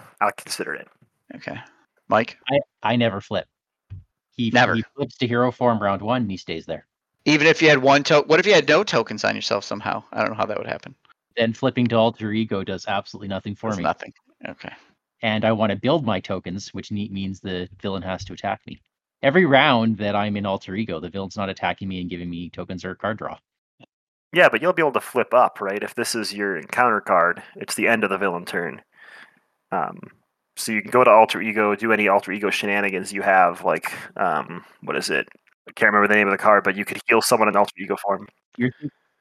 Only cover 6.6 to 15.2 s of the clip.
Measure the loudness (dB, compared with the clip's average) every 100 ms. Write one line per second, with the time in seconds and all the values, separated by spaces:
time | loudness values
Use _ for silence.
6.6 | -8 -10 -12 _ _ _ 2 4 4 6
7.6 | 6 6 6 4 4 2 4 4 6 4
8.6 | 4 2 2 -2 -2 -2 -2 -2 -2 -4
9.6 | -4 -8 -6 -8 -6 -4 -4 -2 -4 -4
10.6 | -8 -10 -10 -20 _ _ _ -2 -2 -2
11.6 | -2 0 0 2 2 0 -4 -4 -4 -4
12.6 | -6 -8 -6 -6 -6 -12 -8 -8 -8 -8
13.6 | -6 -4 -4 -4 -10 -20 _ _ -16 -14
14.6 | -16 -18 _ _ _ _